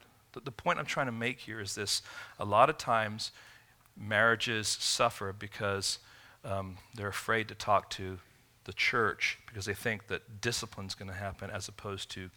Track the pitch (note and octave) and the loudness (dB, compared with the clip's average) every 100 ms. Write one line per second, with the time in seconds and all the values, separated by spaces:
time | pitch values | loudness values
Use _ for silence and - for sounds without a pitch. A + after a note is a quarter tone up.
0 | - - _ B2+ B2+ - F3 F3 D3 - | -16 -20 _ -12 -10 -2 0 0 0 -2
1 | C3 A2+ A#2 C3+ - A2 G2 - G2+ - | -2 -2 -2 -4 -8 -8 -6 -4 0 -2
2 | - - - - G2+ G#2 C#3 D#3 - A2+ | -4 -12 -14 -6 4 8 6 4 2 2
3 | G#2+ A2 - - - - - _ - - | 2 -4 -8 -10 -20 -20 -20 _ -20 -12
4 | G#2 G#2+ A2+ A2 - A2 G#2 - - - | 2 6 6 6 2 0 0 0 0 4
5 | A#2+ - G2 G#2 G#2 - G#2 G2 F#2+ - | 4 2 -6 -6 -10 -2 0 0 -2 -4
6 | - - - - B2+ G2 F#2+ F#2 - A2+ | -8 -20 -20 -14 -4 -4 -4 -10 -14 -6
7 | G2+ - - A2+ G#2+ G#2 - G2 - - | -4 -2 0 2 0 -2 4 4 4 -6
8 | F#2+ F#2 - - _ _ - - - B2 | -6 -8 -14 -20 _ _ -10 0 2 4
9 | G#2 - - - - G#2+ G2 F#2+ A#2 G#2+ | 2 2 -2 -4 -10 -6 -4 -2 -2 -2
10 | - F2+ - G#2 A#2+ A#2 A2+ - F#2+ - | -2 -6 -6 -4 -2 0 -4 -8 -8 -8
11 | G2 F#2 G2+ F#2 G2 G2+ F#2 - G#2+ G2 | -8 -6 -6 -6 -8 -6 -8 -8 -6 -6
12 | - - F#2 | -8 -10 -10